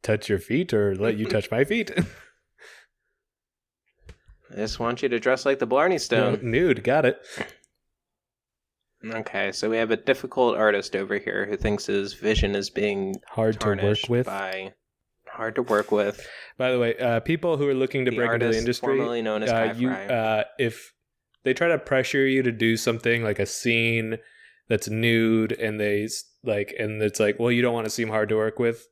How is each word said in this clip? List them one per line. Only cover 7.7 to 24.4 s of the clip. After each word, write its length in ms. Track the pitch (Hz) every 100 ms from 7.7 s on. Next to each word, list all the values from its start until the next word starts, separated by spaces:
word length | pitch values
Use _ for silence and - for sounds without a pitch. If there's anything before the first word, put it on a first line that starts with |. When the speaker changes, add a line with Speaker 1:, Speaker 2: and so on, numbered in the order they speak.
| _ _ _ _ _ _ _ _ _ _ _ _ _
Speaker 2:
Okay, 480 | 110 113 101 98 98
so 160 | 98 110
we 60 | 113
have 140 | 113
a 60 | 113
difficult 600 | - 131 127 - 120 -
artist 400 | 107 101 - 95
over 220 | 101 101
here 280 | - 101 101
who 100 | 101
thinks 300 | 107 104 -
his 280 | 98 98
vision 400 | - 107 110 101
is 160 | 101 101
being 460 | - 104 98 95 95 -
Speaker 1:
Hard 320 | - 110 110
to 60 | 110
work 100 | 98
Speaker 2:
tarnished 280 | 101 104 -
Speaker 1:
with. 180 | 120 127
Speaker 2:
by, 460 | 98 95 95 95 _ _ _ _ _ -
hard 260 | - 113 113
to 60 |
work 280 | 120 107 101
with. 340 | 104 101 - - - - -
Speaker 1:
By 120 | 127
the 60 | 123
way, 180 | 117 117
uh, 240 | 123 117
people 360 | - 165 175 151
who 120 | 143
are 60 |
looking 300 | 131 131 139 127
to 40 |
Speaker 2:
The 60 | 117
Speaker 1:
break 160 | 120
into 60 | 117
the 80 | 117
Speaker 2:
artist 120 | 113
Speaker 1:
industry, 360 | 120 120 135 135
Speaker 2:
formerly 260 | 120 120
known 200 | 110 107
as 80 | 107
Speaker 1:
uh, 160 | 113 113
Speaker 2:
Guy 60 |
Speaker 1:
you, 160 | 113 127
Speaker 2:
Fry. 180 | 127 101
Speaker 1:
uh, 380 | 120 110 107 - -
if 340 | 120 - - _ _ _ _ _
they 80 | 131
try 160 | 131 170
to 100 | 151
pressure 480 | - 131 123 143 135
you 160 | 135
to 100 | 123
do 240 | 113 113 113
something 460 | - 113 117 117
like 160 | 110 104
a 80 | 98
scene 720 | - 120 117 113 113 113 110 - -